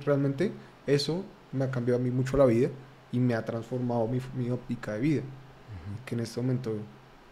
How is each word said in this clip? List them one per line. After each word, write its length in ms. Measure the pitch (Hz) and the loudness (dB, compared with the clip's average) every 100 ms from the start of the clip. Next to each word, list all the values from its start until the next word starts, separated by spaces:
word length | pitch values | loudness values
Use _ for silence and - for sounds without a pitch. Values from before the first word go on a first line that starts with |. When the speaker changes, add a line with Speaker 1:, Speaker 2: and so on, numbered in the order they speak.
Speaker 1:
realmente 480 | - 139 139 135 190 - - - - | 0 2 2 0 -2 -2 -16 -12 0
eso 380 | 143 147 165 202 - - | 2 2 -2 -6 -14 -8
me 120 | 131 | -2
ha 60 | 131 | -2
cambiado 280 | 131 120 123 | 0 0 2
a 20 | |
mí 80 | 123 | 2
mucho 260 | 127 131 139 | 0 0 6
la 80 | 135 | 6
vida 220 | 117 147 - - - - | 6 4 0 -16 -20 -4
y 80 | 123 | 2
me 160 | 123 | 2
ha 100 | 113 | 2
transformado 640 | 110 117 110 127 123 120 113 | -2 -6 -4 -4 0 0 2
mi, 140 | 127 127 131 | 0 -4 -4
mi 140 | 120 | -2
óptica 420 | 123 - 120 - | -4 -4 -6 -4
de 80 | 107 | 0
vida, 200 | 139 135 | 2 2
Speaker 2:
Ujú. 800 | - - - - - 98 92 104 - | -2 -12 -18 -20 -16 -12 -10 -10 -6
Speaker 1:
que 80 | |
en 60 | 117 | -6
este 200 | 117 - | -4 -2
momento 320 | 127 127 117 107 104 - - - - | -2 -2 -2 -6 -8 -16 -20 -20 -20